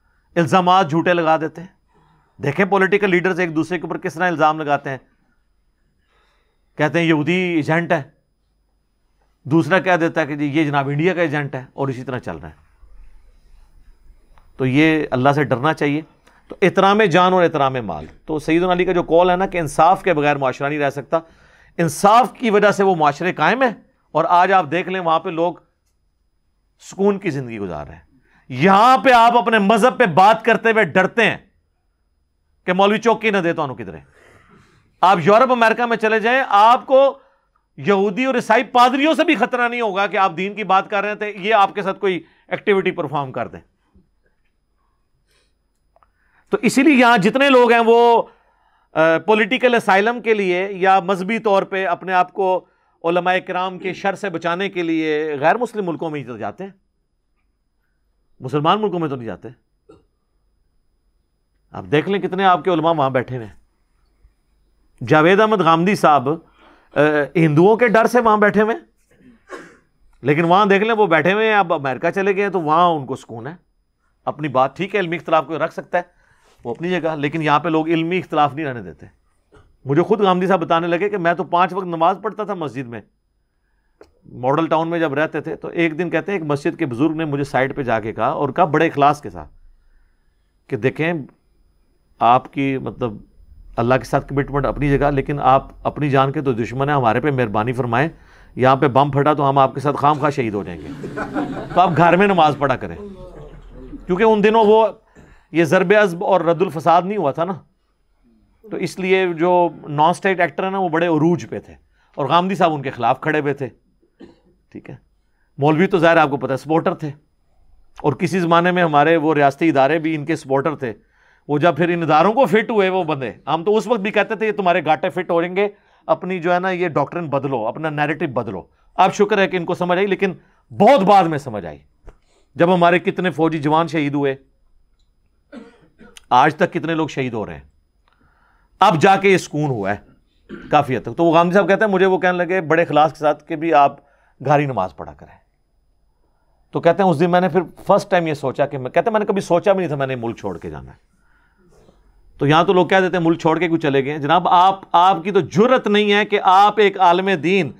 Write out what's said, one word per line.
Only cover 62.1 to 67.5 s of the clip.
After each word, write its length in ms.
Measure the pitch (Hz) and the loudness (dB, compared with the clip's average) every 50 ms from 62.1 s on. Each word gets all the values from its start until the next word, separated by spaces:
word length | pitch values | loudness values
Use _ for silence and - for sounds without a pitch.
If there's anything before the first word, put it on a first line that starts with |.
| 202 190 | -2 -4
कितने 220 | 160 180 180 180 196 | -4 -4 -2 0 2
आपके 260 | 185 180 165 143 185 | 2 2 2 2 0
उलमा 220 | 180 160 151 165 | 0 0 0 0
वहां 220 | 170 156 135 131 127 | 0 0 0 0 0
बैठे 220 | 127 113 - 127 | -2 -4 -4 -8
हुए 100 | 127 113 | -12 -12
हैं। 120 | 101 - _ _ _ _ _ _ _ _ _ _ _ _ _ _ _ _ _ _ _ _ _ _ _ _ _ _ _ _ - 127 | -14 -20 _ _ _ _ _ _ _ _ _ _ _ _ _ _ _ _ _ _ _ _ _ _ _ _ _ _ _ _ -10 -2
जावेद 360 | 107 151 156 156 170 196 196 | 2 4 4 6 6 6 4
अहमद 220 | 220 214 220 196 | 4 4 2 2
गामदी 340 | 170 160 165 165 175 196 202 | 2 4 2 4 2 0 2
साहब, 340 | 202 - 160 151 139 120 135 160 165 - _ _ _ _ _ _ _ _ _ - | 2 4 4 4 4 2 -2 -4 -6 -8 _ _ _ _ _ _ _ _ _ 0
अ, 40 | 139 147 151 151 151 143 - - | 0 2 2 2 0 -2 -2 0
हिंदुओं 400 | 175 165 156 | 0 2 4